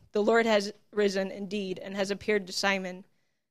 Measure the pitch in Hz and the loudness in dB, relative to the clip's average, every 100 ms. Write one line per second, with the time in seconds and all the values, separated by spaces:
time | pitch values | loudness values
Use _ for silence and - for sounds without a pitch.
0 | _ 214 214 226 226 208 202 - _ 208 | _ 0 4 4 6 4 0 -8 _ 0
1 | 202 190 190 202 202 208 190 175 196 196 | 2 2 -4 -6 -6 -4 -4 -6 -6 -4
2 | 196 196 - 208 185 - 196 196 185 185 | -2 -2 0 -2 -2 -2 0 0 -4 -12
3 | - _ _ _ _ | -18 _ _ _ _